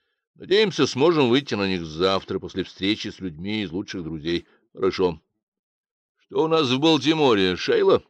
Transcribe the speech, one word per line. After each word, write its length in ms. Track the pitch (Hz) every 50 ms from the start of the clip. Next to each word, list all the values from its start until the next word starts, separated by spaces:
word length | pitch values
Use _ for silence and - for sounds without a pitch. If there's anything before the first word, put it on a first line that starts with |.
| _ _ _ _ _ _ _
Надеемся, 500 | - - - 180 208 220 202 151 - 139
сможем 440 | 123 - 127 135 170 175 156 139 117
выйти 260 | 120 139 139 - 117
на 120 | 104 98 98
них 160 | 95 90 82
завтра 540 | 80 76 78 90 95 95 95 - - 98 95
после 260 | 82 87 - 95 87
встречи 440 | - - - 95 98 107 104 - 107
с 120 | 90 -
людьми 440 | 95 92 78 73 87 98 107 107 104
из 80 | 87
лучших 320 | 76 92 104 - - 95 85
друзей. 420 | 78 80 80 71 80 85 82 - _ _ _ _ _
Хорошо. 480 | _ - 95 95 90 - 95 90 82 82 _ _ _ _ _ _ _ _ _ _ _ _ _ _ _ _ _ _ _ _
Что 260 | _ - - 135 156
у 40 | 160
нас 220 | 165 160 156 123
в 100 | 127 131
Балтиморе, 760 | 147 165 160 143 113 147 156 160 147 135 117 101 95 92 90
Шейла? 480 | 87 - - 120 - 196 190 170 107 - _